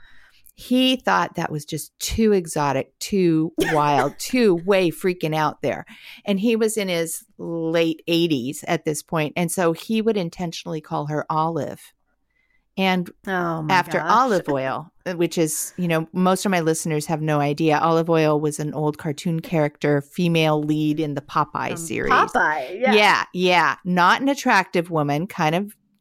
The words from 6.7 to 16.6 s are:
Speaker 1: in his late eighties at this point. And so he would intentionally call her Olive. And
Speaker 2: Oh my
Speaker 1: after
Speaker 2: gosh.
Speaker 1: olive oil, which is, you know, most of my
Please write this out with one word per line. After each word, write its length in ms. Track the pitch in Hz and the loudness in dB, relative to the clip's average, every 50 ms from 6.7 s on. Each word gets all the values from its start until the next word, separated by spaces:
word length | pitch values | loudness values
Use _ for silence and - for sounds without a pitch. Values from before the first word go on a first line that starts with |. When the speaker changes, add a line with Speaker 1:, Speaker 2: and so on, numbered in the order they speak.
| 214 | 0
Speaker 1:
in 120 | 220 202 185 | -2 -4 -2
his 360 | 175 165 165 165 - - - _ _ - | -2 -2 -2 -4 -6 -10 -14 _ _ -12
late 640 | 175 170 170 165 165 165 165 170 170 165 160 - - | -10 -8 -6 -4 -2 0 2 2 2 2 0 -2 -2
eighties 560 | - 170 170 170 170 151 127 117 135 151 - - - | 0 2 2 2 2 0 -2 -2 -6 -8 -8 -4 -4
at 160 | 170 156 - | -4 -2 -2
this 180 | 160 151 - | -4 -6 -6
point. 300 | - _ 175 160 151 147 - | -6 _ -4 -2 -2 -2 -2
And 160 | 175 175 165 | -2 -2 -2
so 220 | - 196 180 165 | 0 0 0 0
he 280 | 165 - - - 220 220 | 0 -2 -4 -2 -2 0
would 160 | 208 226 220 | 0 0 0
intentionally 640 | 214 170 170 - - 185 165 170 - - 175 165 156 | 0 -2 -4 -6 -8 -8 -8 -8 -10 -10 -10 -10 -10
call 260 | 156 - 165 156 147 | -8 -6 -6 -4 -4
her 200 | 147 151 147 - - | -2 -4 -4 -4 -2
Olive. 640 | 156 156 156 165 165 151 131 - - - - - _ _ _ _ _ _ _ _ _ _ _ _ _ _ _ _ _ | 0 0 0 0 -2 -4 -6 -6 -10 -14 -18 -20 _ _ _ _ _ _ _ _ _ _ _ _ _ _ _ _ _
And 320 | - 190 190 185 180 170 - - _ _ | -2 0 0 0 0 -2 -6 -12 _ _
Speaker 2:
Oh 360 | 202 190 180 175 170 165 165 | -4 -4 -2 -2 -2 -4 -4
my 100 | 156 156 190 | -2 2 2
Speaker 1:
after 240 | 180 175 175 180 175 | 2 2 0 -2 -2
Speaker 2:
gosh. 120 | 151 170 | 2 2
Speaker 1:
olive 380 | 202 233 269 254 202 175 165 - | 4 4 4 4 2 0 0 0
oil, 440 | 143 135 131 135 120 123 156 - _ _ - - 185 | -2 -2 -2 -4 -4 -6 -8 -12 _ _ -10 -6 -2
which 240 | 165 170 170 - 175 | -2 -2 0 2 0
is, 340 | 160 156 - - - - - | 0 0 0 -4 -8 -8 -6
you 100 | - 180 | -4 -2
know, 220 | 170 165 160 160 - | 0 0 0 -2 -2
most 320 | - 180 185 185 190 - - | -2 2 2 2 2 2 0
of 60 | 208 | 0
my 80 | 190 175 | 0 2